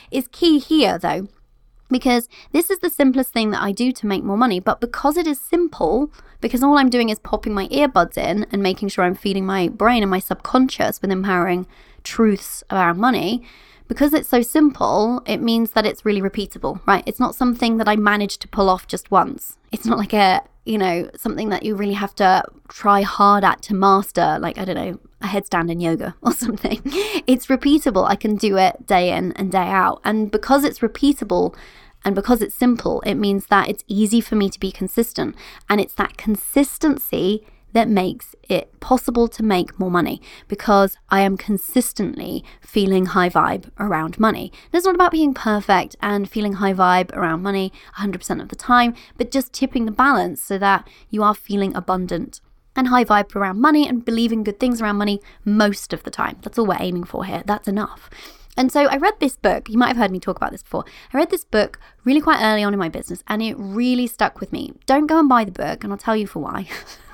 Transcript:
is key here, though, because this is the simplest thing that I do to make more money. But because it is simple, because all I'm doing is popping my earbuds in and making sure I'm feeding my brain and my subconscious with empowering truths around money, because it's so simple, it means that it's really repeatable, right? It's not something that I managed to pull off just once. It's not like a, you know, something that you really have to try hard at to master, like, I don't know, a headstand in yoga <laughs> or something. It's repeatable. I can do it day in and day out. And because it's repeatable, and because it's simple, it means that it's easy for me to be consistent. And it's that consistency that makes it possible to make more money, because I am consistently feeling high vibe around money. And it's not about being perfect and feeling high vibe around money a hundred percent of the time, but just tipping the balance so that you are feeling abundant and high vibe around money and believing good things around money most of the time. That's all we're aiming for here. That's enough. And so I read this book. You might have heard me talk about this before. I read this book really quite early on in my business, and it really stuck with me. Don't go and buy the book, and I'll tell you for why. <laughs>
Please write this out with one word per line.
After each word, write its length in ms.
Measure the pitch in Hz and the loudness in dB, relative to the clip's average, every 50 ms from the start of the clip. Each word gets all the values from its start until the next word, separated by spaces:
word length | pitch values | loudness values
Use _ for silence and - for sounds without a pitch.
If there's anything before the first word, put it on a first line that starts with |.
| - - | -14 -6
is 180 | - 262 254 - | -6 -6 -6 -6
key 260 | - - 349 339 311 285 | -4 2 4 4 4 4
here, 400 | 262 - 320 311 247 185 - 170 | 2 2 2 4 4 2 2 0
though, 300 | 175 165 151 180 196 - _ _ _ _ _ _ _ _ _ _ _ - | -2 -4 -4 -4 -6 -10 _ _ _ _ _ _ _ _ _ _ _ -4
because 400 | 254 247 - 262 247 240 240 - - - - - | -4 0 2 2 2 2 0 -4 -12 -20 -10 -2
this 180 | - 302 330 - | -2 -2 0 0
is 100 | 392 359 | -2 -4
the 100 | - 339 | -4 -4
simplest 420 | - - 277 269 247 269 262 - | 0 2 2 4 4 2 -2 -2
thing 180 | - 233 220 214 | -2 -2 -2 -2
that 120 | 202 - | -2 -2
I 100 | - 202 | -4 -4
do 180 | 196 - 240 254 | -2 0 -2 -2
to 140 | 247 - - | -2 -2 -4
make 160 | 208 196 185 | -2 -2 -2
more 140 | - 202 196 | -2 -2 0
money. 240 | 208 254 247 196 180 | 2 2 2 0 0
But 200 | 185 226 - - | -2 -2 -2 -2
because 360 | 240 233 - - - 277 302 | -4 -6 -4 -2 -2 0 0
it 100 | 349 339 | 0 -2
is 140 | 311 285 - | -2 -4 -6
simple, 720 | - - - 359 349 311 - - 185 156 180 247 294 294 - - - - - - | -4 -2 0 0 0 0 -2 -2 0 0 2 0 -2 -2 -6 -12 -20 -20 -10 -6
because 220 | - 233 - 240 | -4 -2 0 2
all 160 | 262 285 294 285 | 4 4 6 6
I'm 120 | 262 254 | 4 4
doing 180 | 240 247 233 220 | 4 2 2 0
is 100 | 214 - | -2 -4
popping 360 | - - - 214 - 220 214 | -4 -4 -6 -4 -4 -4 -4
my 140 | 196 190 - | -4 -4 -2
earbuds 480 | - 277 294 277 254 196 170 170 - | 2 2 2 4 4 2 2 2 -2
in 300 | 170 - - 175 208 214 - | -4 -2 -2 -2 -2 -2 -2
and 120 | - 202 | -2 0
making 260 | 196 185 185 - 208 196 | 0 0 0 -2 -4 -4
sure 160 | - - 180 | 0 0 0
I'm 100 | 180 180 | 0 0
feeding 320 | 185 - 202 190 196 190 | -2 -2 -2 -2 -2 -2
my 220 | 190 190 190 180 165 | -2 0 0 0 -2
brain 340 | - - 208 226 247 233 | 0 0 2 2 4 2
and 80 | 208 196 | 2 0
my 80 | 185 190 | 0 -2
subconscious 840 | - - 185 - - - - 254 262 262 - - - - - - | -2 -6 -8 -8 -2 2 2 4 4 2 2 -2 -2 -2 -2 -2
with 100 | - 196 | -4 -2
empowering 560 | 190 190 190 202 185 180 175 185 175 180 180 - - - _ - - - | -2 -2 0 0 0 0 0 0 -2 -2 -4 -8 -14 -20 _ -20 -20 -18
truths 600 | - - - - 226 214 202 196 - - - - - - | -16 -6 0 2 4 4 2 0 -4 -10 -14 -16 -10 -4
around 280 | 190 190 180 170 170 180 | 0 2 2 2 2 2
money, 440 | 220 262 240 - 151 185 233 247 - - - - - - _ _ _ - | 2 2 2 0 0 -2 -4 -4 -6 -12 -20 -20 -20 -20 _ _ _ -10
because 240 | 226 - 277 294 | 0 0 2 2
it's 160 | 302 302 - - | 2 0 0 2
so 140 | - 240 | 2 2
simple, 800 | 240 - - 311 311 294 262 - - - - - 208 233 247 247 - | 2 2 2 4 4 4 4 2 0 0 2 2 2 0 -2 -4 -4
it 120 | - 214 - | -6 -4 -2
means 340 | 226 233 226 226 233 220 | 0 0 2 0 0 0
that 140 | - 220 214 | 0 -2 -2
it's 180 | 202 - - - | -2 -4 -2 -2
really 160 | 214 208 196 | -2 0 0
repeatable, 600 | 190 196 - - 196 - - - - 139 - 180 - | -2 -4 -4 -6 -8 -8 -10 -8 -8 -6 -6 -4 0
right? 180 | - 196 - - | 0 0 0 0
It's 140 | - 208 - | -4 -4 -2
not 140 | 254 226 - | -4 -4 -2
something 420 | - 254 247 233 247 247 226 226 | -2 -2 -2 0 0 0 0 0
that 120 | 226 220 208 | 0 0 0
I 80 | 214 | 2
managed 440 | 214 208 208 208 208 202 196 - - | 2 2 2 2 0 -2 -4 -6 -10
to 60 | - - | -12 -6
pull 200 | - - 196 190 | -2 2 2 2
off 180 | 185 180 - | 2 0 -2
just 240 | - - 180 - _ | -8 -10 -10 -4 _
once. 480 | 196 185 165 - - - - - - _ _ _ | 2 2 2 0 -4 -10 -14 -16 -18 _ _ _
It's 160 | - 214 - | -10 -6 -2
not 120 | 220 214 - | -2 -2 -2
like 140 | 202 196 | -2 0
a, 300 | - 208 196 185 185 - - _ _ _ _ | 2 2 4 4 2 0 -2 _ _ _ _
you 120 | - 220 | -4 -2
know, 320 | 214 190 185 170 175 - - - | -2 0 -2 -2 -4 -6 -8 -12
something 340 | - - 220 - - 220 208 | -10 -10 -8 -6 -6 -4 -4
that 120 | 196 - | -4 -4
you 140 | - 214 214 | -4 -4 -4
really 180 | 196 208 202 202 | -2 -2 -4 -4
have 200 | 202 202 196 - | -4 -6 -6 -2
to 260 | - 202 185 190 180 - - - - _ - | 2 4 4 4 2 0 -4 -12 -20 _ -20
try 340 | - - - 208 202 196 | -16 -2 2 4 4 4
hard 420 | 196 196 - - 202 202 208 202 196 | 2 0 0 4 4 6 6 6 6
at 180 | 185 - - | 4 2 0
to 120 | - - 208 | -4 -4 0
master, 640 | 185 196 196 190 196 196 - - 175 165 156 156 147 | 2 4 4 4 4 2 0 0 0 2 2 0 -2
like, 180 | - 170 - - | -4 -6 -6 -6
I 60 | 190 | -6
don't 100 | 185 175 | -6 -6
know, 240 | 185 185 185 - - - _ _ _ | -6 -6 -8 -10 -12 -16 _ _ _
a 40 | - | -8
headstand 440 | 190 196 202 196 - - 175 165 170 | -4 -4 -4 -2 -2 -2 0 0 0
in 100 | 165 170 | -2 -2
yoga 360 | 175 165 165 - - - - _ | 0 0 0 -2 -4 -8 -10 _
<laughs> 40 | |
or 100 | - 240 | -2 -2
something. 480 | - - - - 226 - - - - - - 269 277 370 415 427 415 330 - | -2 0 -2 -4 -4 -4 -4 -4 -6 -6 -6 -6 -4 -4 -4 -4 -4 -2 0
It's 200 | - 254 240 - | 2 2 2 2
repeatable. 600 | - 269 254 - 285 294 302 - 269 202 185 190 - | 0 0 0 4 2 2 4 2 2 2 2 2 2
I 80 | 202 | 0
can 200 | - - 214 214 | 0 0 -2 0
do 200 | 196 - 208 196 | 0 0 2 4
it 300 | 190 190 185 - - - | 4 4 2 2 -2 -2
day 300 | - 202 180 180 180 170 | 0 2 2 2 2 0
in 160 | 170 185 180 | -2 -4 -4
and 200 | - - 196 190 | -6 -6 -6 -2
day 160 | 180 190 180 185 | 0 -2 0 0
out. 320 | 196 190 185 190 - - - | 0 2 2 0 0 -2 -4
And 260 | - 214 220 214 208 | -2 -2 -2 -2 -2
because 340 | - 214 - - 269 - - | -2 -4 2 2 2 2 2
it's 160 | 285 - - | 0 -2 -2
repeatable, 760 | - 220 - - - - 294 - 226 202 180 180 175 165 - - - - - - - - _ _ - | -4 -4 -2 0 2 2 2 0 -2 -2 0 0 0 -2 -4 -10 -18 -20 -20 -20 -20 -20 _ _ -4
and 100 | 202 196 | -2 -2
because 260 | 196 196 - 247 214 | 0 2 2 2 2
it's 140 | 214 - - | 0 -4 -2
simple, 460 | - 247 247 240 233 - - - - | 0 2 2 2 0 -2 -4 -4 -2
it 160 | - 208 202 | -2 -2 -2
means 300 | - 208 202 196 196 - | 0 0 0 0 -2 0
that 220 | - 208 196 - - | 2 2 2 2 0
it's 140 | 202 - - - | -4 -8 -8 -4
easy 320 | 202 196 214 202 226 233 | 0 0 2 2 2 0
for 160 | 220 - 220 | 0 0 0
me 120 | 214 202 190 | 0 0 0
to 120 | - - | -2 -6
be 100 | - 190 | -8 -8
consistent. 640 | - - 190 185 - - 233 - - - - - - - - - - - - - | -6 -8 -8 -2 -2 -2 -2 -2 -4 -6 -6 -6 -8 -12 -18 -20 -20 -12 -4 -2
And 120 | 208 208 | 0 0
it's 140 | - - - | 0 -2 -4
that 220 | - 202 - - | -4 -4 -4 -6
consistency 1300 | - - 220 214 - - - - 277 285 - - - - 311 269 - - - - - 165 190 214 214 - - - _ _ - | -6 -4 -4 -4 -2 -6 0 2 2 2 2 0 -2 0 0 0 -2 -4 -6 -4 -2 -2 -2 -2 -4 -6 -14 -20 _ _ -2
that 160 | - 226 226 - | 0 2 2 4
makes 480 | 214 185 185 185 - - - - - _ _ - | 2 2 2 0 -4 -8 -14 -20 -20 _ _ -2
it 300 | 196 170 - - _ _ | -2 -2 -2 -6 _ _
possible 480 | - - 262 247 - - 240 240 233 | -2 0 0 0 0 0 0 0 0
to 160 | 226 - - | 0 -2 -2
make 360 | 220 214 196 180 170 - - - | 0 0 2 0 0 -4 -4 -4
more 120 | 190 185 | -4 -2
money, 320 | 175 175 160 - - - - - - - - | 0 0 -2 -2 -6 -10 -14 -20 -20 -20 -12
because 500 | - 202 - - - 202 196 196 190 - - _ _ | -10 -10 -4 0 2 4 4 4 2 0 -8 _ _
I 120 | 190 196 | 0 2
am 140 | 196 196 196 | 2 2 0
consistently 1080 | 185 - - 208 190 - - - 254 240 - - - 202 170 - - - 180 - - - - - - | -2 -4 -4 -4 -4 -4 -2 0 0 0 0 -4 -4 -4 -4 -6 -8 -10 -10 -10 -10 -12 -14 -20 -20
feeling 460 | - - - 214 196 190 190 185 185 | -20 -4 0 0 2 2 2 2 0
high 220 | 175 - 185 180 175 | 0 0 0 0 2
vibe 420 | - 165 160 - - 190 - - - - | 2 2 2 2 0 -4 -8 -14 -10 -8
around 400 | 202 202 175 156 160 160 170 - | -4 -2 -2 -2 -4 -4 -2 0
money. 320 | 220 220 202 - - 185 - - - | 0 0 0 -2 -8 -12 -16 -20 -8
And 80 | _ - | _ -2
it's 120 | 349 349 | 0 0
not 80 | 381 359 | 2 2
about 160 | 349 359 349 | 4 2 2
being 240 | - 320 311 285 262 | 4 2 2 0 0
perfect 640 | - - 220 214 208 196 - 196 185 - - - - | -2 -2 -2 -2 0 2 2 2 2 2 -2 -8 -6
and 300 | - 208 208 202 202 196 | -4 -2 -2 -2 -4 -4
feeling 240 | - 220 208 208 196 | -4 -4 -4 -4 -2
high 180 | 175 202 196 | -2 0 0
vibe 400 | 190 190 185 180 180 185 185 - | 2 4 4 4 4 2 0 -2
around 300 | - 190 190 165 160 165 | -4 -4 -4 -4 -4 -4
money 300 | 185 202 196 196 190 190 - - - - - | -4 -4 -4 -4 -4 -6 -8 -14 -20 -20 -10
a 40 | - | -6
hundred 180 | 202 202 180 180 | -6 -6 -6 -6
percent 220 | - - - - | -8 -8 -8 -8
of 80 | - - | -8 -12
the 60 | - | -14
time, 380 | - - - 247 247 240 240 233 - - - _ - | -8 0 2 4 4 4 2 0 -4 -12 -14 _ -6
but 140 | 240 240 | -6 -2
just 200 | - 269 254 - | -2 -2 -2 -4
tipping 320 | - - 269 262 - 233 233 | -4 -4 -4 -2 0 -2 -4
the 60 | 214 | -2
balance 500 | 208 - 254 277 269 185 180 175 - - | 0 2 2 4 4 2 0 -2 -6 -10
so 180 | - - 202 190 | -6 -6 -4 0
that 300 | 196 196 196 196 - - _ _ - _ | 2 2 2 0 -2 -10 _ _ -12 _
you 140 | - 208 208 | -2 0 2
are 100 | 208 214 | 2 0
feeling 400 | - - - 202 202 196 196 - | -2 -6 -4 -2 -2 -2 -2 -4
abundant 640 | - 180 - 185 185 185 175 180 165 - - - - _ _ _ _ _ _ _ | -4 -4 -2 -2 -2 -2 -4 -6 -6 -6 -10 -14 -20 _ _ _ _ _ _ _
and 120 | 262 254 247 | -2 0 4
high 160 | 254 247 233 | 4 4 4
vibe 300 | - 208 208 202 - - | 4 4 2 2 0 -4
around 260 | 202 202 190 185 208 | -4 -4 -4 0 2
money 260 | 254 311 302 302 294 - | 2 4 4 4 4 2
and 160 | 254 233 240 | -2 -4 -4
believing 400 | - 226 226 233 226 226 220 208 | -2 -2 0 0 0 0 -2 -2
good 160 | 208 202 - | -4 -4 -2
things 200 | 262 247 247 226 | -2 -2 0 -2
around 160 | 226 208 202 | -2 -2 0
money 240 | 202 208 208 202 202 - - - - - | 0 0 -2 -2 -4 -6 -14 -20 -8 -2
most 480 | 208 208 214 214 202 202 - - - | 0 2 2 2 2 0 -4 -8 -10
of 120 | 175 156 - | -10 -10 -10
the 60 | - | -10
time. 280 | - - - - - - | -8 -6 -6 -6 -6 -12
That's 160 | - 202 - 240 | -16 -6 -4 -2
all 80 | 226 | 0
we're 100 | 196 180 - | 0 -2 -2
aiming 260 | 180 180 180 175 175 | -4 -4 -4 -6 -6
for 200 | - - - 185 | -8 -8 -8 -8
here. 180 | 190 - 165 - | -8 -8 -6 -4
That's 220 | 202 208 214 - | -4 -4 -2 -2
enough. 420 | 214 196 208 208 - - - - - - - - - - - - - - | -4 -4 -4 -4 -6 -10 -16 -20 -20 -20 -20 -20 -20 -20 -20 -20 -8 -2
And 160 | - 254 254 | 0 0 2
so 140 | - 294 285 | 4 4 4
I 100 | - - | 4 2
read 240 | 277 311 415 415 - | 2 0 0 0 0
this 160 | 311 262 - | -2 -4 -2
book. 320 | - - 202 175 - - - | 0 0 0 0 0 -4 0
You 80 | 214 | 2
might 120 | 233 247 - | 2 2 4
have 80 | 254 233 | 2 2
heard 120 | 220 196 | 0 0
me 80 | 185 180 | 0 -4
talk 180 | - - 185 | -6 -6 -6
about 140 | - - - | -4 -6 -6
this 120 | - - | -6 -10
before. 220 | - _ - - - - - - - - | -12 _ -8 -8 -8 -10 -16 -20 -14 -4
I 60 | - 269 | -2 0
read 120 | 339 330 | 0 0
this 140 | - 330 - | -2 -6 -4
book 340 | - - 214 208 - - - - - _ _ - | -2 0 0 0 0 -4 -12 -20 -20 _ _ 0
really 180 | 247 269 311 | 2 2 4
quite 180 | 302 320 302 - | 4 2 2 2
early 220 | 214 220 214 214 | 2 2 2 2
on 100 | 208 202 | 0 0
in 60 | 202 196 | 0 -2
my 100 | 175 165 | -2 -4
business, 340 | - 196 - - 175 - - - | -6 -8 -10 -10 -12 -12 -8 -6
and 140 | 208 214 | -4 -4
it 120 | 226 220 - - | -4 -4 -6 -8
really 480 | 202 196 196 220 247 254 254 247 247 | -10 -6 -4 -2 0 0 0 0 -2
stuck 340 | 233 - - 214 - - - | -4 -2 -2 -2 -2 -2 -6
with 120 | 190 - | -10 -10
me. 200 | - - - - - - _ | -8 -10 -10 -12 -14 -6 _
Don't 200 | - 269 294 302 | 2 2 2 4
go 120 | 302 311 330 | 4 4 4
and 100 | 320 277 | 6 6
buy 160 | 254 240 220 | 4 4 2
the 80 | 196 | -2
book, 320 | 180 - - 151 - - - | -6 -6 -6 -6 -6 -6 -8
and 80 | 202 | -10
I'll 60 | 202 196 | -10 -6
tell 180 | - 233 220 | -4 -2 -2
you 100 | 214 208 | -2 -2
for 140 | 190 - - | -4 -6 -8
why. 260 | 143 - - - 196 - | -8 -6 -6 -8 -10 -10
<laughs> 40 | - - - - - - - - | -14 -16 -16 -18 -20 -20 -20 -20